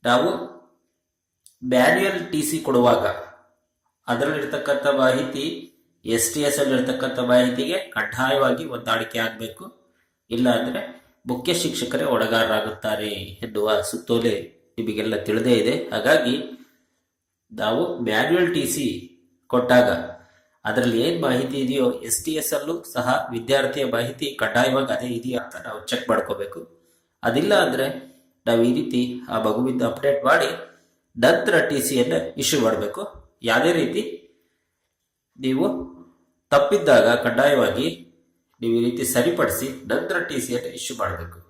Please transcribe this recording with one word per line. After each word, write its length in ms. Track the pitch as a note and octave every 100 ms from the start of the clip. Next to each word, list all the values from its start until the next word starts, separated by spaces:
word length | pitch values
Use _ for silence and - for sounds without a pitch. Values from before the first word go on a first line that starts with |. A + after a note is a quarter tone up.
ನಾವು 240 | A#2 B2 - - - - _ _ _ _ _ _ _ _ _ _ B2+
ಮ್ಯಾನ್ಯುಯಲ್ 580 | B2 B2 - G3 F#3 E3
ಟಿ 80 | D3+
ಸಿ 160 | D3+ D#3+ C3+
ಕೊಡುವಾಗ 380 | B2+ A#2+ A2+ G#2 - - - _ _ _ _ _ _ -
ಅದರಲ್ಲಿರ್ತಕ್ಕಂಥ 800 | A#2+ C#3+ D3+ C3+ C#3+ - C#3+ C#3+
ಮಾಹಿತಿ 580 | C3 B2+ B2+ C3 C#3 D3+ E3+ - _ _ _
ಎಸ್ 240 | - A2+ -
ಟಿ 60 | D#3 C#3+
ಎಸ್ 100 | C#3
ಅಲ್ಲಿರ್ತಕ್ಕಂಥ 560 | C#3 C3 B2+ B2+ B2+ B2+
ಮಾಹಿತಿಗೆ 600 | B2 B2 B2+ B2 D#3 F3+ -
ಕಡ್ಡಾಯವಾಗಿ 680 | - G#2 A#2 C3 C#3 C3+ D#3+ D#3+
ಹೊಂದಾಣಿಕೆ 460 | B2 A#2 A2+ A#2 A#2
ಆಗ್ಬೇಕು. 460 | A2+ A2 A2 - - _ _ _ _ _ _
ಇಲ್ಲ 180 | A#2 B2 A#2
ಅಂದ್ರೆ 240 | - B2 - - _ _ -
ಮುಖ್ಯ 280 | B2+ -
ಶಿಕ್ಷಕರೇ 500 | F3 D3+ - A#2+ -
ಹೊಣೆಗಾರರಾಗುತ್ತಾರೆ 1080 | - A#2+ A2 A2+ A2+ G#2+ A2 - A2 G#2 G#2+ G2+ F#2 - A2
ಎನ್ನುವ 340 | G#2+ G#2+ G#2+ -
ಸುತ್ತೋಲೆ 440 | A#2+ - A#2 A#2 G2+ F2 _ _ -
ನಿಮಗೆಲ್ಲ 440 | A2+ G#2+ A2 G#2
ತಿಳಿದೇ 300 | - A2 A#2+ A#2
ಇದೆ. 280 | G#2 - -
ಹಾಗಾಗಿ 420 | A2 A2+ D#3+ A#2+ C3 - - - _ _ _ _ _ _ _ _ A2
ನಾವು 200 | G#2+ B2 F3 - A#2
ಮ್ಯಾನ್ಯುಯಲ್ 460 | A2 C3+ F3 F3
ಟಿ 120 | - C3+
ಸಿ 120 | D#3 B2+ F#2 - _ _ _ _
ಕೊಟ್ಟಾಗ 340 | B2 B2 B2 B2 E2+ - - - _ _ _ -
ಅದರಲ್ಲಿ 300 | A2+ A#2+ A2+ D#3+
ಏನ್ 160 | E3+
ಮಾಹಿತಿ 340 | D3 B2 B2+ C3+
ಇದೆಯೋ 200 | B2+ C3+ B2 B2 A#2
ಎಸ್ 180 | -
ಟಿ 80 | -
ಎಸ್ 180 | D#3 D3
ಅಲ್ಲೂ 300 | D3+ D3 E3+ -
ಸಹ 360 | B2+ B2 C3+ -
ವಿದ್ಯಾರ್ಥಿಯ 520 | A#2 A2+ C#3 C3 C#3+
ಮಾಹಿತಿ 420 | C3 A#2 A#2+ - C#3+ -
ಕಡ್ಡಾಯವಾಗಿ 520 | A2 A#2+ C3+ C3 C3+
ಅದೇ 140 | G#2+ B2 A#2
ಇದೆಯಾ 220 | B2+ B2
ಅಂತ 140 | - - A#2+
ನಾವು 200 | G#2+ G#2
ಚೆಕ್ 180 | B2 -
ಮಾಡ್ಕೋಬೇಕು. 500 | G#2+ - G2+ G2 E2 - _ _ _ _ _
ಅದಿಲ್ಲ 320 | G#2 A#2+ F#3 G3+
ಅಂದ್ರೆ 220 | D#3+ B2+ C3+ C3 - - _ _ -
ನಾವು 160 | A#2 A#2
ಈ 40 | B2
ರೀತಿ 220 | D3+ B2 B2 A#2+ -
ಆ 20 | A2 G#2+
ಮಗುವಿಂದ 360 | G#2+ B2+ B2+
ಅಪ್ಡೇಟ್ 420 | A#2 - C#3 C#3+
ಮಾಡಿ 240 | C3 E3 - - - _ _ _ _ - B2
ನಂತರ 420 | F3 - E3 -
ಟಿ 100 | C#3+ -
ಸಿಯನ್ನು 300 | C3 A#2+ E2 - -
ಇಶ್ಯೂ 180 | C3 D3 A2
ಮಾಡ್ಬೇಕು. 360 | G#2 G#2 - G3+ - - _
ಯಾವುದೇ 300 | A#2 A#2 D3+ E3+
ರೀತಿ 200 | B2+ G3 A3+ - - _ _ _ _ _ _ _ _ _ _ _ C3
ನೀವು 180 | C3 F#3+ - - - - _ _ _ _
ತಪ್ಪಿದ್ದಾಗ 560 | C#3+ C#3+ G#3 D3 B2 A2+ A#2+ A#2+
ಕಡ್ಡಾಯವಾಗಿ 600 | A2+ C#3+ C#3 G#2 F#2+ - - - _ _ _ _ _
ನೀವು 140 | A#2 A#2
ಈ 40 | A#2
ರೀತಿ 160 | A#2+ B2+
ಸರಿಪಡಿಸಿ 540 | - D#3 E3+ C3 - C3+ - -
ನಂತರ 260 | B2 - F3 E3+
ಟಿ 120 | C#3+ A#2
ಸಿಯನ್ನು 240 | A#2+ - -
ಇಶ್ಯೂ 160 | - A#2+
ಮಾಡ್ಬೇಕು. 360 | F#2+ F2 E2+ - -